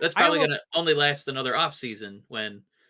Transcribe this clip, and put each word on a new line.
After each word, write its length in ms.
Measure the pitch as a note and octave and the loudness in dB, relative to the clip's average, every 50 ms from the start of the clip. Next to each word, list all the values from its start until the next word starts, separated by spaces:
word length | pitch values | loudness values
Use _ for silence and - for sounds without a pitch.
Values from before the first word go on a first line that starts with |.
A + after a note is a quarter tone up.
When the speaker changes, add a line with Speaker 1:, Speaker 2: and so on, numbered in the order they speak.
Speaker 1:
that's 140 | D#3 E3+ - | -2 0 2
Speaker 2:
I 40 | G3 | 4
Speaker 1:
probably 200 | - - B3 G3 | 4 4 4 4
Speaker 2:
almost 120 | F3 D3 | 2 2
Speaker 1:
gonna 100 | D3 - - _ - | 0 -4 -6 _ -4
only 180 | E3 E3+ D#3+ D3+ | -2 2 2 4
last 340 | C#3+ D3 C#3+ C#3+ C#3+ - C#3+ | 4 4 2 2 0 -4 -6
another 260 | C3+ C3+ C3 B2+ A2 | -6 -4 -2 -2 0
offseason 680 | C#3+ E3 D3+ D3 - - A#2+ A2 G#2 A2 G2+ G2 G2+ - _ | 0 0 0 -2 -6 -8 -10 -8 -10 -12 -12 -14 -16 -18 _
when 340 | - A2 G#2+ G#2+ G2+ G#2 - _ _ _ _ _ | -8 -6 -6 -6 -8 -12 -18 _ _ _ _ _